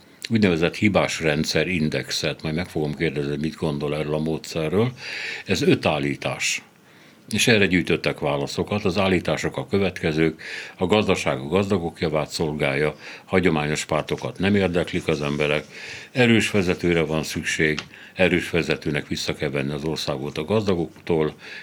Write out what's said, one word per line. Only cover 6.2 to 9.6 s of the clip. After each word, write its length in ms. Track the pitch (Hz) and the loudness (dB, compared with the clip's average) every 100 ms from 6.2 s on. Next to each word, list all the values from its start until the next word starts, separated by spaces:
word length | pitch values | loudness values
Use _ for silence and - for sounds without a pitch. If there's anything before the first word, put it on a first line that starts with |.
| - - - - - _ _ - - - - | -4 -4 -4 -4 -8 _ _ -20 -20 -20 -6
És 180 | 104 - | 0 4
erre 180 | 110 95 | 6 6
gyűjtöttek 540 | 90 80 80 73 71 | 4 2 0 0 -2
válaszokat. 640 | 73 71 69 - - 104 98 | -2 -2 -2 -4 -2 0 0
Az 120 | 87 | 2
állítások 600 | 95 90 - 73 82 | 2 2 2 -2 -2
a 100 | - | -4